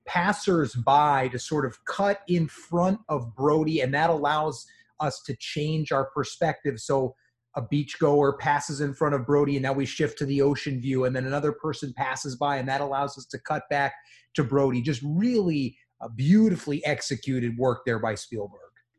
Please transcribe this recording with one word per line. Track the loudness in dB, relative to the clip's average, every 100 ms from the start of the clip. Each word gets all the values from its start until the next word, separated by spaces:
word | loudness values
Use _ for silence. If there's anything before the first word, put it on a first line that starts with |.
| -4
passers-by | 0 0 0 2 2 2 0 4 6 6 4 0
to | -4
sort | -4 -2
of | -2 -6 -8
cut | -2 0 0 0
in | 0 0
front | -4 -4 0 2 0 -2
of | -4 -4 0
Brody, | 2 4 2 0
and | 0
that | 2 2
allows | 2 2 0 -2 -6 -14 _ _ -6
us | -4 -4 -10
to | -10
change | -8 -4 -2 -2 0
our | 0 -2
perspective. | -4 -4 -2 -2 -2 -4 -6
So | -2 0 0 -6 _ _ _ -10
a |
beachgoer | -2 -2 -2 0 2 4 4 2
passes | 0 0 -2 -4
in | -4 0
front | 0
of | 0 2
Brody, | 2 4 0
and |
now | 0
we | -2 -2
shift | -2 -2 -2
to | -2
the | 2
ocean | 2 2 -4 -4
view, | -2 0 0
and | 0
then | -2
another | -2 -2
person | -2 -6 -6 -8 -6
passes | -6 -6 -6 -4
by, | -2 -2
and | -2
that | -2
allows | -2 -2 -4 -6
us | -14
to | -10
cut | -4 -4 -2
back | 0 0 -4 -20 -20 _
to | -2
Brody. | 2 4 2 2
Just | 0 -2 -2
really | 0 2 2 2 0 -2 -6 _ -18
a | -12
beautifully | 0 6 6 6 2 -2 -4
executed | -2 -4 -4 -6 -4 -2 -2 0
work | 0 0 -2
there | -2
by | -2 -4
Spielberg. | -8 -10 -10 -12 -20 _ _